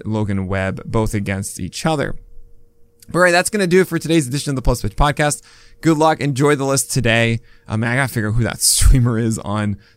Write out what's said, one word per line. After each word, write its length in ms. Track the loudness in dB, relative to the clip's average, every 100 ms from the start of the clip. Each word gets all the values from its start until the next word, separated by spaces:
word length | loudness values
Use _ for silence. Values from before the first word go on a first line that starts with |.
| -6
Logan 400 | -4 -2 -4 -4
Webb, 360 | -4 -4 -6 -4
both 260 | -2 -2
against 480 | -2 -4 -6 -6 -10
each 240 | -10 -6
other. 320 | -2 -2 -2 -6 -12 -18 -18 -20 -20 _ -20 _ -6
All 80 | 2
right, 120 | 4
that's 180 | 4 2
gonna 160 | -2 2
do 160 | 4
it 60 | 2
for 100 | -2
today's 280 | 0 0 0
edition 240 | -4 -4
of 60 | -2
the 60 |
Plus 180 | 0 0
Pitch 160 | -2 0
Podcast. 460 | 0 2 -2 -2 -10 -20 -20 -4
Good 160 | 0 4
luck. 220 | 2 2
Enjoy 340 | -2 0 2
the 100 | 2
list 280 | 0 -2 -2
today. 480 | -2 2 2 2 -2 -6 -20 -8
Um, 160 | -4
I 120 | -2 -2
gotta 140 | -2
figure 200 | -2 -2
out 60 | 0
who 80 |
that 180 | -2 0
<laughs> 0 |
streamer 560 | 0 4 6 6 4 2
is 200 | 0 -2
on 360 | -4 -4 -4 -6 _